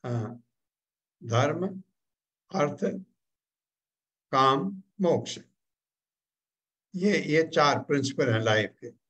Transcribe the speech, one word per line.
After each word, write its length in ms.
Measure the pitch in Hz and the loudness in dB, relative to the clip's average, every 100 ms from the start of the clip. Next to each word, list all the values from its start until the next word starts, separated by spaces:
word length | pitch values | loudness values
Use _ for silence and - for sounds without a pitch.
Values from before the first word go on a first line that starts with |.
अ, 60 | 127 120 113 120 _ _ _ _ _ _ _ _ | -4 -4 -4 -10 _ _ _ _ _ _ _ _
धर्म, 600 | 117 117 143 160 190 190 - _ _ _ _ _ _ 190 | -2 0 0 -2 -6 -8 -16 _ _ _ _ _ _ -2
अर्थ, 240 | 147 - - - - _ _ _ _ _ _ _ _ _ _ _ _ | -2 -2 -6 -6 -12 _ _ _ _ _ _ _ _ _ _ _ _
काम, 520 | 135 135 139 190 202 - _ | 2 4 2 -2 -8 -16 _
मोक्ष, 380 | 180 127 - - - _ _ _ _ _ _ _ _ _ _ _ _ _ _ 185 | 0 0 -2 -12 -16 _ _ _ _ _ _ _ _ _ _ _ _ _ _ -2
ये, 260 | 196 170 | 0 0
ये 200 | 151 156 | 2 2
चार 360 | 160 - 147 127 | 2 4 4 2
प्रिंसिपल 540 | - 143 131 - 135 | 0 -2 -2 0 0
हैं 80 | 110 | 2
लाइफ 340 | 113 107 101 _ | 2 2 0 _
के। 80 | 120 - | -18 -18